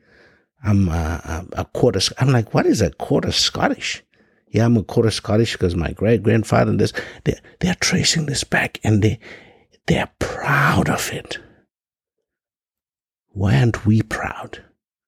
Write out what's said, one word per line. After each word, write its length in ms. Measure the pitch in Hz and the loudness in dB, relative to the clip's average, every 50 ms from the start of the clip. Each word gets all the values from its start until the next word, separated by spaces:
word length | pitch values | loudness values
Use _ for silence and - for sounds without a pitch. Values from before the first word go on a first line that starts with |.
| _ _ _ _ _ _ _ _ _ _ _ _ - | _ _ _ _ _ _ _ _ _ _ _ _ 0
I'm, 260 | 104 104 101 98 87 | 2 4 4 4 2
uh, 300 | 80 82 80 78 80 - - | 2 0 -2 -2 -4 -6 -6
a, 220 | - 80 82 90 - - | -8 -8 -8 -8 -8 -8
a 120 | - - | -8 -8
quarter 340 | - _ - - 123 98 95 | -6 _ 2 2 2 2 2
Sc-," 140 | - - - - | -2 -2 -2 0
I'm 120 | 131 139 | 2 2
like, 220 | 131 120 107 - - | 2 2 0 0 -2
"What 120 | - 320 | 0 2
is 160 | 359 262 117 | 2 2 2
a 80 | 104 78 | 0 0
quarter 400 | - - - - 135 165 165 - | -2 -4 -4 -2 0 0 0 0
Scottish?" 720 | - - - - - - - 285 277 - - - - - - _ _ _ _ _ _ _ _ _ | -2 -2 -2 -2 -2 0 0 0 0 -2 -6 -8 -10 -10 -12 _ _ _ _ _ _ _ _ _
"Yeah, 160 | - 110 113 | 0 0 2
I'm 120 | 117 120 110 | 4 4 2
a 60 | 90 | 0
quarter 280 | - - 120 113 110 | 0 0 2 2 2
Scottish 440 | - - - - 101 107 117 - - | 0 -2 -4 0 2 2 2 0 0
'cause 200 | - - 87 87 | -2 -2 -2 0
my 160 | 87 80 76 | 0 -2 -4
great-grandfather 800 | 73 - 92 107 120 107 98 113 107 113 104 - 120 120 120 110 | -4 -2 2 2 2 2 4 2 2 2 2 2 2 2 2 2
and 80 | 104 101 | 2 2
this." 140 | - - - - - - - - - | 0 0 -2 -6 -10 -12 -16 -4 -4
They're, 160 | 147 - - - - - _ | -4 -4 -4 -8 -18 -8 _
they're 160 | - 185 175 | -2 -2 -2
tracing 500 | - - - 180 170 139 - - 165 151 | 0 -2 -2 0 0 0 0 0 -2 -2
this 180 | 143 131 - - | -4 -4 -6 -4
back, 360 | - - - - - - - - | -2 -2 -2 -2 -2 -6 -4 0
and 200 | 107 107 101 101 | 2 2 4 4
they, 160 | 110 110 - - - - - - - _ _ _ _ _ _ _ | 2 0 -2 -8 -16 -20 -20 -20 -20 _ _ _ _ _ _ _
they're 240 | - 165 - - - - _ | -2 -2 0 -2 -4 -8 _
proud 720 | - - - - - 147 143 139 139 - - 92 76 - | -8 -8 -8 -6 -4 -2 0 2 2 2 2 2 0 0
of 220 | - - - - - | -2 -4 -4 -6 -8
it. 240 | - - - - - - - _ _ _ _ _ _ _ _ _ _ _ _ _ _ _ _ _ _ _ _ _ _ _ _ _ _ _ _ _ _ _ _ _ _ _ _ | -10 -10 -12 -14 -14 -14 -18 _ _ _ _ _ _ _ _ _ _ _ _ _ _ _ _ _ _ _ _ _ _ _ _ _ _ _ _ _ _ _ _ _ _ _ _
Why 300 | _ 98 98 98 127 135 | _ -2 0 2 4 4
aren't 260 | 123 113 - - - | 4 2 0 0 0
we 160 | 101 110 110 | 2 2 2
proud? 640 | - - - - - - - - - - - - - _ _ _ _ _ _ _ _ | 2 0 -4 -6 -6 -8 -8 -10 -12 -14 -16 -18 -20 _ _ _ _ _ _ _ _